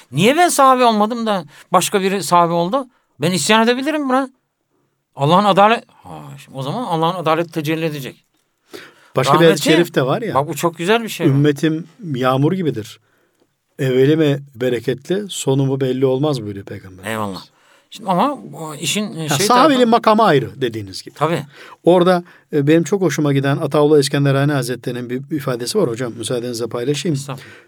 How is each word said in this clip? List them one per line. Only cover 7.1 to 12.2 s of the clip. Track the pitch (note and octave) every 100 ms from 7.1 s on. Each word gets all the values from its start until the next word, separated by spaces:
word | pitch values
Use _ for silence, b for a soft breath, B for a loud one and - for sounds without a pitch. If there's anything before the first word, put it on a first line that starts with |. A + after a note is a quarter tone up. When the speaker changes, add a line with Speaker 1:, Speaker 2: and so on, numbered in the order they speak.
| F#3
Speaker 1:
adaleti | D#3 D#3+ E3
tecelli | E3 D3+ D#3+ D#3+
edecek. | D3 B2+ - _ _ _ _ _ B B B B -
Speaker 2:
Başka | B2+ D3+
bir | E3
hadis-i |
Speaker 1:
Rahmeti, | D3+ - D#3+
Speaker 2:
şerif | E3+ E3+
de | C3
var | D#3+
ya. | G#3+ B2+
Speaker 1:
bak | D3
bu | D#3+
çok | E3+ E3
güzel | F3 A#3
bir | A3+
şey. | - D3+
Speaker 2:
"Ümmetim | C#3 D3 C#3 D#3+ D#3 E3 - F#3
yağmur | B2